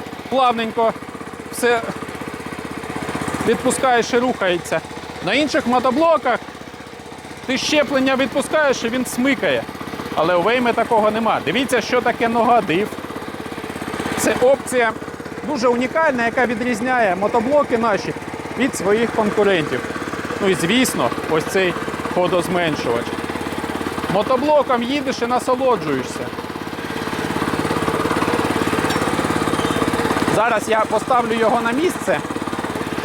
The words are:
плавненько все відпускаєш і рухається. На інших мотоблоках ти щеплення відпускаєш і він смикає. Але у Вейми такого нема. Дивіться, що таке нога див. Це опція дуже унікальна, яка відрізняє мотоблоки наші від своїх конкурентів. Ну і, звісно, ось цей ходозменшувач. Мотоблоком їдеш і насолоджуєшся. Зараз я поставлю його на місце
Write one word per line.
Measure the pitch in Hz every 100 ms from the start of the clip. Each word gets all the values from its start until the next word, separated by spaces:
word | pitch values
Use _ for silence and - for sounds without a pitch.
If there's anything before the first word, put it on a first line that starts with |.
| - - -
плавненько | 262 247 233 226 233 226 - - - - - -
все | - 240 233 226 - - - - - - - - - - - - - - - 202
відпускаєш | 233 254 - 262 240 -
і | 240
рухається. | 247 202 190 175 - 160 - - - - 165
На |
інших | 247 302 311 233
мотоблоках | 247 262 254 330 302 254 214 - - - - - - - - - - -
ти | 254
щеплення | - 302 277 277 262 262
відпускаєш | 269 285 262 311 294 -
і | 233
він | 254 240
смикає. | - 262 254 185 123 - - - - - -
Але | 160 180
у |
Вейми | 185 254 240
такого | 226 226 226 214
нема. | 214 226 - 170
Дивіться, | 214 277 247
що | - 254
таке | 240 233 233
нога | 233 233 240
див. | 196 165 214 - - - - - - - - - - - - -
Це | - 320
опція | 247 269 - 247 226 220 - - - - 220
дуже | 285 247
унікальна, | 240 254 311 320 247 233
яка | 226 240
відрізняє | 226 247 214 254 254 208 180
мотоблоки | 202 240 233 294 - 240
наші | 233 190 - - - - - -
від | 262 -
своїх | 180 220 226
конкурентів. | 233 208 214 202 180 143 123 - - - - - -
Ну | 202
і, | 160
звісно, | 170 240 254 185 131 - -
ось | 160
цей | - 196 185 165 - - - 180
ходозменшувач. | 180 180 170 180 170 143 131 117 117 - - - - - - - - - -
Мотоблоком | 294 302 254 294 302 254 240
їдеш | 240 285 262 -
і | 240
насолоджуєшся. | 247 - 254 262 214 156 131 - - 123 - - - - - - - - - - - - - - - - - - - - - - - - - - - - - - - - - - - - - - - - 156
Зараз | 233 214 -
я | 220
поставлю | 208 214 214 247 233
його | 226 220 240
на | 226
місце | 247 339 - - 151 - - - - - - - -